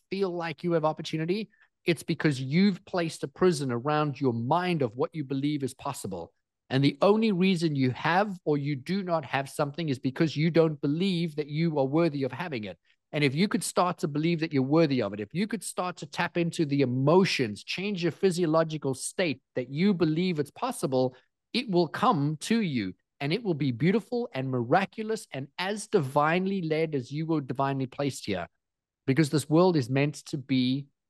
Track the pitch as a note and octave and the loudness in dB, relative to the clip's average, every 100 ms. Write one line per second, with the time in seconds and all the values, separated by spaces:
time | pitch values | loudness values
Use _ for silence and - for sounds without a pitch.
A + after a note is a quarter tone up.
0 | _ F#3+ G3 F3 E3 D#3+ F3 E3 D#3 D#3 | _ -4 -2 -2 -6 -4 0 2 0 -2
1 | D#3+ D#3+ E3 G3+ G#3+ _ _ _ - - | -6 -4 -2 -2 -6 _ _ _ -2 -2
2 | - E3 D#3+ B2+ C3 D#3+ G3+ F3+ - F#3 | -2 0 0 0 0 4 4 2 -4 -4
3 | E3 - D3 - F#3 D3+ C#3 A#2+ C3+ D3+ | -4 -6 -10 2 2 2 0 -2 0 0
4 | D3+ B2+ C3+ A#2 A#2+ E3 F3+ E3+ B2+ B2 | 0 0 0 0 0 0 2 0 -2 -2
5 | D#3 D#3+ C3+ C#3 D3 D3 C3 - C#3+ C3 | -4 -4 -6 -4 -2 -2 -4 -6 -10 -8
6 | G#2+ F#2 E2 _ _ _ - C3 C#3 C#3+ | -8 -8 -10 _ _ _ -2 2 2 4
7 | F3+ A3 A3+ F3+ F#3+ F3 E3 C#3+ C3 A#2+ | 4 6 4 4 4 2 2 2 0 0
8 | D#3 F3 G#3 F#3 - D3 C#3+ C#3+ A#2+ G3 | 0 2 0 -2 -2 0 -2 -4 -4 -4
9 | F3+ F3 C3+ C3+ C#3 - C#3+ C#3+ D#3+ B2 | -2 -4 -2 -4 -4 -4 -4 -4 -4 -2
10 | C3+ - D#3+ C#3 E3 D#3+ D#3+ D3+ C#3+ D3+ | -2 0 0 0 2 4 4 2 -2 0
11 | G3 F3 E3+ D3 D3 D3+ E3+ D3+ C3+ D3+ | 0 0 -2 -4 -4 -2 0 0 0 2
12 | E3+ C#3+ C3 B2 F3+ C3 G2+ F2 _ _ | 0 0 -4 -6 -6 -6 -8 -12 _ _
13 | _ D#3 D3 C#3 G#3 A3+ - - F3+ E3+ | _ 0 0 2 0 0 -2 0 0 -2
14 | D#3+ C#3+ E3 E3+ D#3+ C3 C3 D#3 D#3+ C3 | -4 0 0 0 0 0 2 4 4 2
15 | G2+ G#2 G#2 D#3+ G#3+ G#3+ - - F3+ F3 | -2 -4 -6 -4 -4 -6 -8 -6 -6 -8
16 | D#3 - F3 F3+ E3+ - D3+ C#3+ B2+ B2+ | -10 -6 -2 -2 -2 -2 0 2 2 2
17 | C3+ F3 F#3+ - A#2+ G2+ - - G3 G3 | 4 6 4 2 -2 -6 -8 -6 -4 -2
18 | E3+ - G3 E3+ E3+ D#3+ E3 D#3 C#3 B2+ | -2 0 0 2 2 2 2 -2 -4 -4
19 | - - F3 B2+ _ - B2 C#3 G3 F3+ | -6 -2 -2 -4 _ -8 -6 0 2 4
20 | E3 D#3 F#3 D#3 C#3+ - B3 - D#3+ C3 | 2 2 0 -2 -4 -6 -6 -4 -2 0
21 | B2+ - _ _ _ A3 B3 F3 E3+ - | 0 -2 _ _ _ -6 0 2 2 2
22 | A3 E3+ C#3+ D#3 - A3+ F#3+ B2+ F#2+ - | 2 2 0 -2 0 0 0 -2 -4 -8
23 | _ - C#3+ G#3 A3+ D#3 C#3+ A2+ D#3 A3 | _ -8 -4 -2 -2 -2 -2 0 2 2
24 | - A#3+ A#3+ C3 C3 B2+ A#2 E3+ G3 - | -2 -6 -6 -6 -4 -2 2 2 2 -6
25 | G#3+ A3 - C3+ C3+ - F#3 G#3 - G3+ | -6 -6 -8 -12 -10 -6 -6 -6 0 0
26 | C3+ D3 D3+ F3 F#3+ G3 D#3+ D#3 E3 D3 | 2 2 2 2 0 -2 -2 -2 0 -2
27 | A#2+ C#3+ D#3+ D#3 C3+ C#3+ C#3 C3+ C3 - | -4 -6 -2 -2 -2 -2 -2 -2 -4 -4
28 | C#3+ - - F2+ E2+ _ _ _ _ _ | -4 -4 -4 -6 -6 _ _ _ _ _
29 | - C3+ D3+ D#3 - D3+ F#3 E3 A#2 C3+ | 0 2 2 0 2 4 4 4 0 0
30 | C#3+ D3+ - D3+ B2 C3 B2+ C3+ C#3+ _ | 0 -2 -8 -10 -2 0 2 -2 -6 _